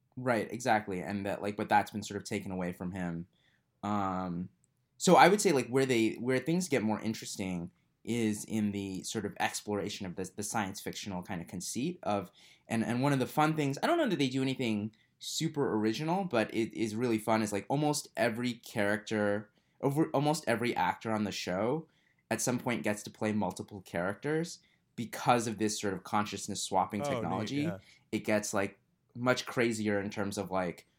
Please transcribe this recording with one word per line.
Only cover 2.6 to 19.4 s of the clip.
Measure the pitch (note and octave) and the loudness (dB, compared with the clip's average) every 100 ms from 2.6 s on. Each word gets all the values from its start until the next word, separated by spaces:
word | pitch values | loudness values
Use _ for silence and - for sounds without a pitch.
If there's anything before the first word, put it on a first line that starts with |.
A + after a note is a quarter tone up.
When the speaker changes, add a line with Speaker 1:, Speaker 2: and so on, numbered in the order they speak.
| F2+ | -4
Speaker 1:
from | F2 F#2 | -4 -6
him. | F#2+ F2+ E2+ E2+ _ _ _ _ _ | -4 -4 -4 -8 _ _ _ _ _
Um, | G2+ G#2 F#2+ F#2 F#2 F2 F#2 _ _ _ _ - | -2 0 0 -2 -4 -4 -6 _ _ _ _ -2
so | - D3 | 6 10
I | E3 | 10
would | G#3 | 8
say, | F#3+ | 4
like, | C#3 A2+ | 4 4
where | C3 C3 | 2 4
they, | A#2+ A2 - | 6 4 2
where | A#2+ B2+ | 0 0
things | D#3 F3 F3+ | 2 0 2
get | B2+ | 2
more | G#2+ G#2+ | 2 0
interesting | A2 A2 - - F#2+ F2+ F2 - _ _ | -2 -4 -6 -6 -4 -4 -6 -12 _ _
is | - A#2 A2 G#2 | -4 0 0 0
in | - A2 G#2 | -2 0 0
the | G2+ G2 F#2+ | 0 -4 -6
sort | - A2+ | -6 -4
of | G#2 - | -4 -2
exploration | A2 - - G#2 F#2 - F#2+ | -2 -2 -4 -2 -2 -6 -8
of | F2 | -8
the, | F#2 - | -8 -8
the | |
science | G2+ A#2 G2 F#2+ | -4 -2 -2 -6
fictional | - - G#2 F2+ | -10 -8 -6 -8
kind | F2+ F#2 | -6 -8
of | E2+ | -8
conceit | F2+ - A#2+ D3+ F2+ | -10 -8 -6 -6 -6
of, | - G2+ F#2 - - - - | -4 -4 -4 -12 -20 -20 -4
and, | A2+ | -2
and | G#2+ A#2+ | 0 2
one | C#3 | 2
of | C3+ | 2
the | A#2 | 0
fun | - D3+ | 2 2
things, | D#3 C#3 C3+ | 2 0 0
I | C4 | 0
don't | E4+ | 2
know | C#4 | 2
that | E3 | 2
they | C3+ | 0
do | C3 | 0
anything | C3 C3 A#2+ G#2+ G#2+ - _ _ | 0 0 0 0 -2 -8 _ _
super | - - D#3 C#3+ A#2 G#2+ | -8 -2 -2 0 0 2
original, | G#2+ A2+ D#3+ F#3 | 2 0 -2 -2
but | F#3+ A#2 G#2+ | 0 0 0
it | G#2+ A2+ | 0 -2
is | - A2 | -2 -4
really | G#2+ B2 A2 | 0 0 0
fun, | A#2 A2 | 2 2
is, | G#2+ | 2
like, | G#2 - | -2 -2
almost | C#3 D3 C#3+ - - | 0 2 0 -4 0
every | A#2 A2+ B2 | 0 0 -4
character, | A#2 - A#2 G2+ G#2 - A2 G#2 G#2 | -4 -6 0 2 0 0 0 2 0